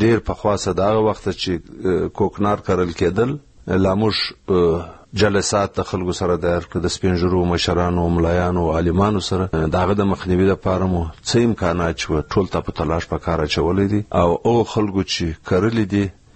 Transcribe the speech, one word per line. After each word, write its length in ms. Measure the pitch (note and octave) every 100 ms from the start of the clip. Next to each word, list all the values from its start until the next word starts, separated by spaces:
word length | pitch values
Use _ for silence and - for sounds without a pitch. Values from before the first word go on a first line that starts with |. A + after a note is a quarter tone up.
ډیر 180 | A2 A2+ -
پخوا 260 | F2 G#2+ G2+
څخه 160 | G2 F2+
د 20 |
هغه 220 | G2 A2 G#2+
وخته 240 | G2 G2+
چې، 200 | F2 -
اه، 560 | E2+ - - F#2 F2 E2+ -
کوکنار 440 | G2 - G2+ G#2 -
کرل 240 | F2+ F2
کېدل، 380 | E2+ F2 F#2 B2 C#3+ - - -
لا 240 | F#2 F#2+ F#2+
موږ، 200 | A2 F#2+ - - -
اه، 360 | F#2 E2+ E2 E2+ - -
جلسات 640 | G2+ G#2 G2+ - G#2 G2 -
د 80 | -
خلکو 220 | F#2+ F2+
سره 260 | E2+ F#2 E2+
دایر 240 | E2+ F2
کړ، 160 | E2+ F2+ E2+
د 20 |
سپین 260 | - F#2+ F2+
ږیرو، 300 | F2+ F2+ F2
مشرانو، 600 | F2 - F2 F2+ F2 E2+
ملایانو، 640 | E2+ E2 F2 F2+ F2+ E2
عالمانو 480 | D#2+ E2+ E2+ G2+ G2+
سره. 300 | - F#2 F#2 E2 D#2+
د 20 | F#2
هغه 180 | F#2
د 80 | G2+
مخنیوي 460 | G2 F2+ F#2 F2+ F#2+
لپاره 320 | F#2 F#2+ F#2 F#2
مو 180 | F2 E2 - -
څه 100 | A#2
امکانات 640 | A#2+ G#2 F2+ F2 E2+ D#2+
چې 60 | -
وه، 120 | D#2+ -
ټول 180 | - F2+
ته 60 | E2+
په 120 | -
تلاش 360 | - D#2 E2 -
په 100 | D#2
کار 220 | - E2
اچولی 480 | D2+ - D#2+ F#2+ G2
دي. 140 | G#2 G#2+
او 160 | F#2+ F2 E2+ A2+
هغو 180 | A#2
خلکو 400 | G#2 A2+ G#2 F#2+
چې 220 | F#2 - E2+ D#2 -
کرلي 400 | F#2 G#2+ A2+ G2
دي 240 | G2+ G2 - _